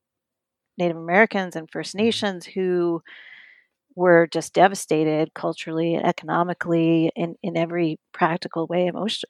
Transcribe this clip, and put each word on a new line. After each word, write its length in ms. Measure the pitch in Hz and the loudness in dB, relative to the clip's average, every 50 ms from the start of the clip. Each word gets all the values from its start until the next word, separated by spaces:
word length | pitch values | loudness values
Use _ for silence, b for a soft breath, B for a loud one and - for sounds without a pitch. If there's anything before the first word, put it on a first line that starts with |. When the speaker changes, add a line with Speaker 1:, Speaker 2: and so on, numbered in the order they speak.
| _ _ _ _ _ _ _ _ _ _ _ _ _ _ _ - | _ _ _ _ _ _ _ _ _ _ _ _ _ _ _ -2
Speaker 1:
Native 180 | 175 170 165 | -2 -2 -2
Americans 600 | 165 165 170 175 202 226 - - 196 185 175 - | -4 -4 2 4 4 4 4 2 -2 -6 -6 -8
and 120 | 165 160 - | -12 -12 -10
First 280 | - 160 156 - - | -10 -10 -10 -8 -4
Speaker 2:
Mm-hmm. 80 | 196 220 | -2 0
Speaker 1:
Nations, 420 | 233 208 - 220 202 185 175 - | 0 0 -2 -4 -6 -6 -8 -12
who 560 | - - 196 185 180 180 175 175 170 170 160 B B B B B B B B B B B B B B _ _ _ _ _ | -8 -6 -2 -2 0 0 0 0 0 -2 -4 B B B B B B B B B B B B B B _ _ _ _ _
were 320 | 180 180 180 170 170 170 160 | 0 4 6 8 6 6 4
just 220 | - 165 - - - | 0 -4 -6 -2 4
devastated 800 | - 180 196 196 - - - 160 156 156 156 156 151 156 151 - | 6 6 6 4 0 -4 -2 0 2 2 2 2 0 0 -2 -4
culturally 600 | - - 170 156 - - 170 160 160 170 170 170 | -4 -6 -4 -6 -6 -8 -6 -4 -2 0 0 0
and 120 | - - | 0 0
economically 1040 | 175 - - - 156 170 170 175 180 170 - - 175 170 165 165 165 165 165 160 165 - | 0 -2 -2 -4 -2 0 0 0 0 -4 -6 -2 0 2 2 4 4 4 4 2 0 0
in, 180 | - 170 170 - - | -4 -6 -6 -6 -8
in 140 | - 165 170 | -8 -4 -2
every 420 | 165 170 165 170 175 170 156 156 - _ _ | -2 -2 -2 -2 -2 -2 -2 -2 -6 _ _
practical 560 | - - 185 160 165 - - - - 165 160 156 | -4 -2 -2 -2 0 -4 -6 -8 -6 -6 -4 -2
way, 180 | 170 180 180 | -2 0 0
emotion-, 420 | 175 165 - 185 226 - - - | 0 -2 -4 -6 -6 -6 -8 -4